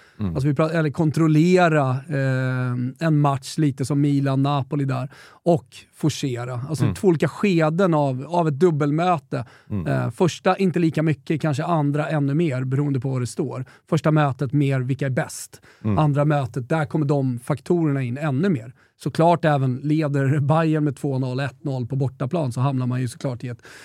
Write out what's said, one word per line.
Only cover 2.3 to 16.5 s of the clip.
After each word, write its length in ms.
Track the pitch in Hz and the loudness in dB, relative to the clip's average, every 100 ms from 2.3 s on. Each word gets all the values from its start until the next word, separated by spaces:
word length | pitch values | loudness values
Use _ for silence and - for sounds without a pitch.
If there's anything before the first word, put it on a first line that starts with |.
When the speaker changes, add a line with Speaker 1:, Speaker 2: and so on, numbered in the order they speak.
| 131 127 127 127 123 123 - 165 | 0 -2 -2 -2 -2 -4 -2 0
Speaker 2:
en 120 | 151 | 2
match 380 | 147 135 - - | 2 0 -4 -2
lite 280 | 151 131 131 | 0 0 -2
som 160 | 143 | 0
Milan-Napoli 840 | 143 143 139 135 139 143 135 151 139 | 2 2 0 0 0 0 -2 -4 -2
där 240 | 127 135 - - | -4 -6 -12 -20
och 380 | - 175 165 - - - | -8 0 0 -2 -20 -20
forcera. 680 | - 156 - 143 117 123 123 139 | -4 -4 -2 -4 -6 -6 -8 -6
Alltså 140 | 151 | -2
Speaker 1:
Mm. 120 | 113 92 | 0 2
Speaker 2:
två 120 | 202 | 2
olika 200 | 160 160 | 2 2
skeden 640 | - 208 170 156 160 190 | 0 2 4 2 2 2
av, 320 | 156 143 127 151 | 4 2 -2 -4
av 180 | 175 160 | 0 0
ett 120 | 135 | 4
dubbelmöte. 840 | 180 147 147 151 180 165 - 135 120 - - | 4 4 0 0 0 0 -2 -8 -8 -14 -8
Speaker 1:
Mm. 180 | 104 151 | -6 -2
Speaker 2:
Eh, 220 | 131 123 | -2 -2
första 480 | - 180 - 190 185 | 0 0 0 0 2
inte 220 | 190 180 | 2 2
lika 240 | 165 160 | 0 2
mycket, 380 | 156 147 - 160 | 0 -2 -2 -2
kanske 220 | 160 139 | -2 -2
andra 440 | 160 165 143 147 151 | -2 0 0 -2 -2
ännu 240 | 156 139 | 0 0
mer 300 | 143 170 127 | 0 0 -2
beroende 360 | 131 131 147 135 | -2 -2 0 -2
på 100 | 135 | -2
vad 120 | 131 | -4
det 60 | 120 | -4
står. 380 | - 135 123 127 - - | -4 -6 -6 -12 -14 -2
Första 220 | 160 160 | 0 2
mötet 420 | 156 147 - 143 | 2 2 0 -2
mer, 260 | 147 139 135 | 0 2 0
vilka 260 | 127 135 139 | -2 -2 -2
är 40 | |
bäst? 520 | 127 147 - - - - - | -2 -4 -8 -16 -20 -20 -8
Speaker 1:
Mm. 140 | 107 104 | -2 2
Speaker 2:
Andra 280 | 151 143 147 | 2 2 2
mötet, 440 | 147 131 | 0 -2